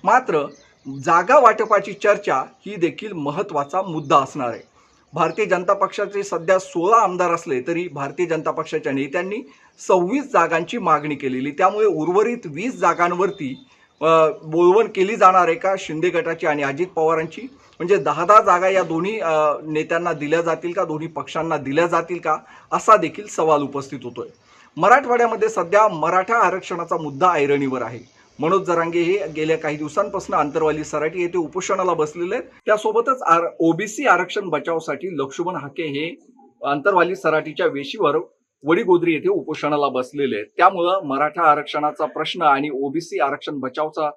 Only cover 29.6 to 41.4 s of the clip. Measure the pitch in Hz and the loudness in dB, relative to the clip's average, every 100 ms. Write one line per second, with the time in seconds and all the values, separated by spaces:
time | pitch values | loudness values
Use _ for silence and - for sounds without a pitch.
29.6 | 160 147 151 - 202 190 - 185 147 160 | -2 -6 -4 -2 -2 -4 -2 -2 0 0
30.6 | 156 151 147 156 156 180 175 180 151 185 | 0 0 -4 -4 -4 -2 -2 -2 -4 -6
31.6 | 185 190 185 165 151 175 180 240 - _ | -4 0 0 0 -2 -4 -6 -6 -8 _
32.6 | - 214 220 220 233 254 - 165 170 - | 0 2 2 0 0 -2 2 2 2 0
33.6 | 165 160 214 - 262 180 180 214 190 151 | 0 2 -4 -2 4 4 2 -4 -2 -4
34.6 | 143 160 160 143 180 156 135 160 175 - | -2 -4 -4 -8 -6 -6 -6 -4 -6 -6
35.6 | 143 143 160 139 160 269 _ _ _ _ | -10 -8 -6 -6 -6 -10 _ _ _ _
36.6 | 131 147 196 185 170 185 165 156 151 147 | -4 0 2 2 2 0 0 0 -2 -2
37.6 | 160 139 143 - 160 156 - _ _ _ | -2 -2 -8 0 0 0 -4 _ _ _
38.6 | 139 175 185 175 170 151 180 196 139 151 | 0 0 4 4 4 0 0 -2 -4 -6
39.6 | 147 147 139 127 127 143 135 107 107 - | -2 0 0 -2 -4 -4 -2 -2 -6 4
40.6 | 180 190 175 190 151 135 151 170 | 4 4 0 0 -2 -2 -2 2